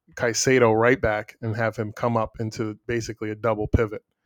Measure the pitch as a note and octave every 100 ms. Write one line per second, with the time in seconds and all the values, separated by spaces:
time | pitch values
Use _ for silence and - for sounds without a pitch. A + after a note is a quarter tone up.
0 | _ - A#2+ A2+ - C3 A#2 A2 A#2 C3+
1 | A2+ G#2+ G#2+ - A2+ G#2+ A2+ A2 G#2+ -
2 | A#2+ A#2 A2 - A2 - A2 G#2+ - A#2+
3 | A2+ G#2+ G#2+ G#2+ A2+ G#2+ G#2+ - A2 G#2
4 | _ _